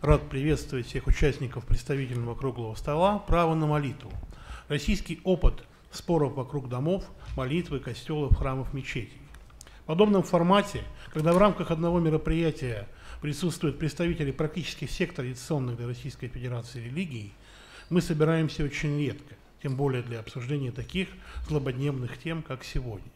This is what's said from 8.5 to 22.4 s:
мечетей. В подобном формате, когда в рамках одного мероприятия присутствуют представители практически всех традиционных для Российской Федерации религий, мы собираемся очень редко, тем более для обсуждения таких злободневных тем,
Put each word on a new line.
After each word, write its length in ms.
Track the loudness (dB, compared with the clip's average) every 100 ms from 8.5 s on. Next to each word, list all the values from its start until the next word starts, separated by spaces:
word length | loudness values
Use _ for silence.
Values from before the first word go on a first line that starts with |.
| -2 -4
мечетей. 460 | -6 -6 -6 -8 -14 -20 -20 -20 -20 -20 -20
В 20 | -6
подобном 380 | 4 6 6
формате, 580 | 4 4 6 6 4 -4 -8 -12 -8
когда 200 | 0 4
в 60 | 8
рамках 320 | 6 6 -2
одного 300 | 0 2 4
мероприятия 880 | 4 2 2 2 2 0 -4 -4 -8 -14 -16 -8
присутствуют 580 | -6 -2 -2 0 -2 0
представители 540 | -4 0 -2 0 -2
практически 540 | 0 -2 -2 -8 -6 -6
всех 280 | -2 -2
традиционных 640 | -2 -6 -6 -2 -2 0 -4
для 100 | -6
Российской 400 | -6 -8 -8 -10
Федерации 560 | -8 -6 -6 -6 -10
религий, 500 | -8 -6 -4 -6 -10 -14 -20 -20 -20 -20 0
мы 100 | 0
собираемся 640 | 2 4 4 4 2 0
очень 340 | -2 0 0 0
редко, 380 | 0 -4 -12 -20 -20 -10
тем 140 | -6 0
более 260 | 0 0
для 160 | -4 -8
обсуждения 540 | -8 -10 -4 -4 -4
таких 380 | -6 -6 -4 -4 -6 -12 -10 -2
злободневных 720 | -2 -2 -2 -2 -2 -4 -6
тем, 240 | -6 -6